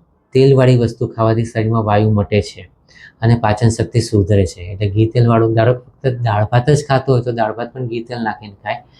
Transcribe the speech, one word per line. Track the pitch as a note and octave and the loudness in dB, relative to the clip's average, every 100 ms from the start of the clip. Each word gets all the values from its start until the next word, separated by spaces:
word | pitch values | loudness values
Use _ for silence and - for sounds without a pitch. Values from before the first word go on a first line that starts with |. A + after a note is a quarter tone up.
| _ _ _ | _ _ _
તેલવાળી | C3 C#3 C3+ B2+ B2+ | 2 4 4 4 4
વસ્તુ | A2+ - A#2 | 2 -2 -8
ખાવાથી | - A2+ A2+ | -2 0 0
શરીરમાં | A#2 A2+ A2 A2+ | -2 -4 -2 -2
વાયુ | G#2+ G#2 A2 | 0 2 2
મટે | G#2 G2 G#2 | 0 0 -2
છે | - - F2+ _ _ - - - | -2 -10 -20 _ _ -20 -20 -4
અને | A2+ A#2 | 0 2
પાચન | G#2+ G#2+ A2+ | 0 2 0
શક્તિ | A2 - A#2 | 0 -2 -2
સુધરે | - G#2+ F#2 G2+ F#2 | 0 0 2 2 0
છે. | - | -4
એટલે | F2+ F#2+ G#2 | -12 -6 -4
ઘી | G2+ A2+ | 0 0
તેલવાળું, | B2 A#2 A2+ A2+ | 2 2 2 2
ધારો | A2+ A#2 | 2 0
કે | B2+ - _ C3 | 0 -6 _ -6
ફક્ત | A#2+ | -4
દાળ | A#2 G#2 | -2 -2
ભાત | G#2+ B2 B2+ | 0 0 2
જ | D3 - | 0 0
ખાતો | C3 C3+ | -2 0
હોય | B2 | -2
તો | A#2+ | 0
દાળ | A#2 A2 | -2 -4
ભાત | G#2+ A#2+ | -4 -10
પણ | C3 B2 | -8 -8
ઘી | A#2 | -8
તેલ | A#2 A#2+ | -8 -8
નાખીને | A2+ - - | -8 -8 -14
ખાય, | - - A2+ - _ | -14 -10 -10 -12 _